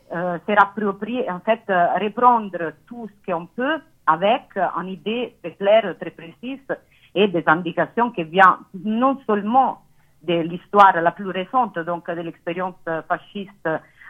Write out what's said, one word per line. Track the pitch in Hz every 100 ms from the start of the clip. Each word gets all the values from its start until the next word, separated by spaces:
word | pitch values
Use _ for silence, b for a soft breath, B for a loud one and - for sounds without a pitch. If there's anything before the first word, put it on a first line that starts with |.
| _ 170
euh, | 180 170
se | -
réapproprier, | 208 208 214 208 202 214 247 185
en | 180
fait, | 220 226 -
euh, | 180 170 180
reprendre | 208 240 247 233 202 175 156 - _
tout | 240 214
ce | _ -
qu'on | 170 175
peut | - 269 311 _ _ -
avec, | 160 196 269 - 202
euh, | 170 165
une | 185
idée | 180 185 240 - _
très | 165
claire, | - 196 220 196 -
très | 165
précise | - 165 - 247 269 - 160 _ b b
et | 175 208
des | 170 160
indications | 160 180 170 156 226 240
qui | 220
viennent | 156 180 185 - - 185
non | 208 226 269 269 -
seulement | 208 208 262 240 - _ _ _ _
de | 160 170
l'histoire | 165 170 - 202 196 180
la | 170
plus | - 190
récente, | 185 185 254 220 170
donc | 165 170 180
de | 170
l'expérience, | 165 - 175 175 185 - 165
euh, | 160 -
fasciste | 165 - 208 185 _ 160 156 B B